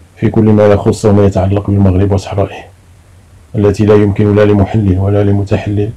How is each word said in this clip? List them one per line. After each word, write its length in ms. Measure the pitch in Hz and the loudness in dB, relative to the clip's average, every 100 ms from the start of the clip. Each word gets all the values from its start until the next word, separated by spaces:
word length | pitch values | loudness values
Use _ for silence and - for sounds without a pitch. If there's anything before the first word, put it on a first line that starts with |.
| - _ | -20 _
في 140 | 113 | -4
كل 140 | 113 | 0
ما 220 | 107 104 104 | 2 4 4
يخص 380 | 101 117 104 | 2 0 -2
وما 220 | 110 101 101 | 0 2 2
يتعلق 440 | 95 92 101 98 | 0 -2 -2 -2
بالمغرب 420 | 101 98 92 98 | 0 0 0 0
وصحرائه، 520 | 95 - 101 98 - - _ _ _ _ - _ - - | -2 -4 -6 -6 -8 -20 _ _ _ _ -20 _ -20 -12
التي 320 | 107 101 98 104 | -2 0 0 2
لا 80 | |
يمكن 400 | 104 104 98 104 | 2 2 0 0
لا 100 | 104 | 2
لمحلل 540 | 104 104 98 113 104 92 | 2 2 0 0 0 0
ولا 260 | 95 101 | 0 0
لمتحلل 680 | 101 101 98 101 - 101 104 | 0 -2 -2 -4 -4 -4 -6